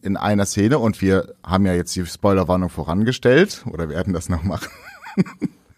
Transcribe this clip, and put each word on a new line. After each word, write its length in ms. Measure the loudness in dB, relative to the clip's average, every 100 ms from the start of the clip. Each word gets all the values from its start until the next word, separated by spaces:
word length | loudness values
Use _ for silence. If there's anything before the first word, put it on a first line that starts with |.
in 140 | -4 -2
einer 300 | 0 0 0
Szene, 320 | 2 4 4
und 240 | 2 0
wir 320 | 2 2 0 -10
haben 220 | -2 0 2
ja 80 |
jetzt 200 | 0 -2 -6
die 100 | -6
Spoilerwarnung 640 | -2 2 2 2 0 -2
vorangestellt, 960 | -4 -4 -2 0 0 4 4 4 -2 -10
oder 180 | -8 -6
werden 240 | -4 -4
das 140 | -4 -2
noch 140 | -4
machen. 260 | -2 -6 -8 -16 -20 -20 -8 -4
<laughs> 80 | -4 -6 -10 -10 _